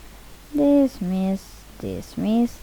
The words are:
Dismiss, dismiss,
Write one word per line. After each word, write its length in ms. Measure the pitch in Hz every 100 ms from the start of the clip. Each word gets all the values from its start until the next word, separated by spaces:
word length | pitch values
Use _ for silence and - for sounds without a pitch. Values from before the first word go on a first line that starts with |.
| - - - - - 294
Dismiss, 880 | 285 285 269 - 185 190 190 196 - - - -
dismiss, 680 | - 95 202 - 185 226 240 -